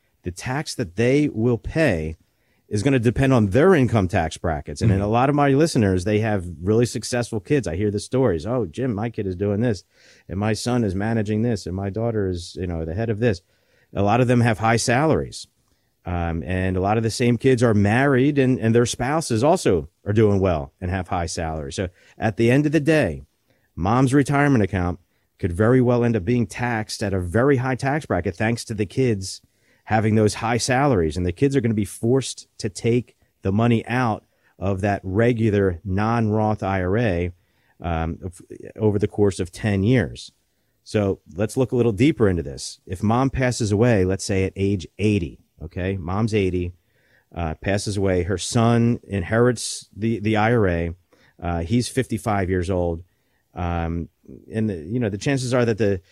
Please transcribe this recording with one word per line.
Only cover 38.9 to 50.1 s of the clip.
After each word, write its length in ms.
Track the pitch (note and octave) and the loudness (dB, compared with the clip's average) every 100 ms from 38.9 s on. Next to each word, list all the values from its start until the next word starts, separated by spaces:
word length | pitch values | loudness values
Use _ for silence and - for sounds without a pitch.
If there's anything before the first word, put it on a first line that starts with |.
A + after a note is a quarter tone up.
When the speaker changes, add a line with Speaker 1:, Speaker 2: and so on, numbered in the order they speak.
| G2+ | 2
Speaker 1:
the 100 | G2+ | 0
course 320 | - G2+ - | 2 0 0
of 120 | F2+ | -6
ten 320 | - G#2+ G2 | -4 -2 2
years. 480 | G2+ B2+ C#2 A#1 - _ _ _ _ _ | 2 2 0 -6 -18 _ _ _ _ _
So 380 | - G#2+ G2 - - | -4 0 0 -2 -6
let's 220 | D#2 G#2+ C3+ | -6 -4 0
look 160 | B2 | 0
a 60 | B2 | 2
little 160 | A#2 | 0
deeper 340 | G2 C#3+ D#3 G#2 | 2 2 4 2
into 160 | F2 | 2
this. 380 | C#2 C2 - - - | -4 -8 -12 -14 -14
If 160 | F2+ | -4
mom 280 | G#2 A#2+ C3+ | 0 2 0
passes 420 | - B2+ A#2 G#2+ | 0 -2 0 0
away, 320 | G#2 B2 G#2+ | 4 4 4
let's 220 | F#2 F#2+ - | 2 0 -2
say 180 | F#2+ | -2
at 80 | F#2+ - | -2 0
age 280 | G2 G2+ D#2 - | 0 0 -4 -2
eighty, 400 | G#2+ G#2 D2+ - _ - | 0 2 -2 -10 _ -18
okay, 340 | D#2 F#2+ F#2 G2 | -12 -6 -4 -4
mom's 380 | D#2 F#2+ A2+ | -4 -2 0
eighty, 400 | G#2+ F#2 F2+ F2 - _ _ _ _ _ | 0 0 0 -4 -10 _ _ _ _ _
uh, 200 | - E2 | -8 -6
passes 420 | D2+ G2 G2+ - G2 | -4 -2 -2 -2 -2
away. 280 | G2 F2+ | 0 0
Her 140 | F2 F2+ | 0 -4
son 600 | - B2 A#2 A#2 A#2 A#2+ - | -2 0 2 4 2 0 -4
inherits 800 | G2 F2 A2 B2 A2+ - - - - | -6 -2 2 2 0 -6 -12 -14 -6
the, 240 | A2+ | -4